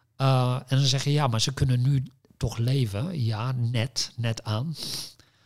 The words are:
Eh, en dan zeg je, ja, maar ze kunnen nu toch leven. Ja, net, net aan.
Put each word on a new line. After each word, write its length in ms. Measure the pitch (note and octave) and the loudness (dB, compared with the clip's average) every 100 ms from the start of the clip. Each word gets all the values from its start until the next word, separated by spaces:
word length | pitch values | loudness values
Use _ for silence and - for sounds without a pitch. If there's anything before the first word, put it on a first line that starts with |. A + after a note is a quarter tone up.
| _ - | _ 0
Eh, 400 | C3+ C3 B2+ B2+ - | 4 4 4 0 0
en 100 | C3+ | 2
dan 80 | C#3 | 2
zeg 180 | C3+ | 2
je, 80 | C#3+ | 2
ja, 160 | D3 C#3+ | 2 2
maar 140 | A2+ | 0
ze 120 | D3 | 0
kunnen 280 | C3 C3+ B2 | 0 2 2
nu 240 | B2+ C#3 C3 - _ - | 4 2 0 -10 _ -6
toch 200 | - - | -6 -2
leven. 680 | A#2 C#3 A2+ G2+ E3 E3+ | 0 2 0 -2 -4 -2
Ja, 280 | A2+ G#2+ B2 | -2 -2 -4
net, 600 | B2+ A#2 A#2+ A2+ - - - | -2 -2 0 -2 -2 -6 -4
net 280 | A#2 A2 | -4 -4
aan. 320 | - G#2+ D#3 D3+ - - - - _ _ | -4 -4 -4 -8 -10 -10 -12 -18 _ _